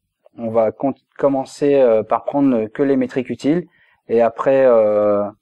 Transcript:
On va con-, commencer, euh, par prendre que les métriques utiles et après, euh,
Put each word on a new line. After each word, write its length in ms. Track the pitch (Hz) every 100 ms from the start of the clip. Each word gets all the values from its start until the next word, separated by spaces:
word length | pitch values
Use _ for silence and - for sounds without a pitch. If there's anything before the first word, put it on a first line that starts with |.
| _ _ _ -
On 120 | 113
va 220 | 113 110
con-, 240 | - 139 127 _ -
commencer, 580 | 143 139 131 - 143 139
euh, 280 | 127 110
par 200 | 107 117
prendre 440 | - 143 139 120 107
que 160 | -
les 140 | 139 135
métriques 320 | 127 139 123
utiles 380 | 120 143 170 170 _ _ _ -
et 120 | 117
après, 440 | 117 - 139 135 131
euh, 580 | 117 107 104 104 101 101 -